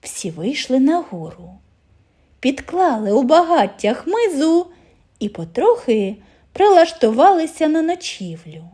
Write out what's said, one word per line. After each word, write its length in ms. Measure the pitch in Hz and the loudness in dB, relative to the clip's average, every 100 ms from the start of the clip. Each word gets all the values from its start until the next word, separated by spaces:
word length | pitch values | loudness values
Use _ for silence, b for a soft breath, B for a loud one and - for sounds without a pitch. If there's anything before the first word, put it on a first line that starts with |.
всі 300 | - - 190 | -14 -12 -10
вийшли 480 | 165 185 294 - 254 | -6 -6 -6 -2 2
нагору, 680 | 269 339 - 180 160 165 175 196 _ _ _ _ _ _ _ _ | 2 0 -4 -14 -14 -18 -20 -20 _ _ _ _ _ _ _ _
підклали 720 | 254 269 - 349 370 226 214 | -4 -4 -8 0 0 0 0
у 120 | 214 | 0
багаття 720 | 254 311 330 330 294 - 202 | 4 2 4 2 0 -2 -4
хмизу 760 | 254 - 427 453 294 311 339 349 b b b b _ | -4 -4 -2 -2 0 0 0 -2 b b b b _
і 100 | 208 | -10
потрохи 880 | 190 165 - 392 480 - 220 196 208 b b b | -8 -8 0 2 0 0 -2 -2 -8 b b b
прилаштувалися 1120 | - 403 370 330 - 220 220 349 359 320 - 311 | 0 4 6 4 2 0 4 4 4 -2 -2 -2
на 140 | 320 | 0
ночівлю. 840 | 320 359 - - 185 165 156 160 170 | -2 -4 -8 -12 -14 -14 -16 -20 -20